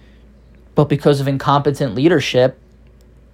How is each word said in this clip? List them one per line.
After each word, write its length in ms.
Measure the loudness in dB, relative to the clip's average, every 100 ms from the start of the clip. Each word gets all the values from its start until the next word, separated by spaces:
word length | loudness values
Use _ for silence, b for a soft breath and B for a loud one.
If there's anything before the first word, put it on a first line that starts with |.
| b b b -20 -20 -20 -4
But 100 | -2
because 360 | 0 0 0 0
of 80 | -2
incompetent 680 | -4 0 0 0 -4 -4
leadership, 640 | 0 0 0 0 0 0 -2 _ _ -20 -20 _ -20 _